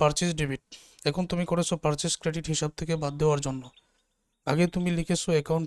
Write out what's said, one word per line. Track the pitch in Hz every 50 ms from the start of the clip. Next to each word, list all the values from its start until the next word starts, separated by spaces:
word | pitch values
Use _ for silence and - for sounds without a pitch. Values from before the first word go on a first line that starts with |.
পারচেজ | 151 151 151 - 180 175 160 156
ডেবিট, | 151 139 135 - - _ - - - - _ - - 147
এখন | 143 185 180 -
তুমি | 180 175 180 -
করেছো | 175 175 165 - 175 156 -
পারচেজ | 151 151 - - 165 - - -
ক্রেডিট | 165 156 165 156 - 156
হিসাব | - 160 151 - -
থেকে | 160 160 165 160 151
বাদ | 143 143 147
দেওয়ার | 151 151 147 143 143
জন্য। | 135 135 131 123 123 - _ _ _ _ _ _ _ _ _ _ _ _ _ _
আগে | 127 135 160 175 170 -
তুমি | 180 180 180 175 165
লিখেছো | 165 - 175 - - - 165
অ্যাকাউন্ট | 151 143 - 160 165 160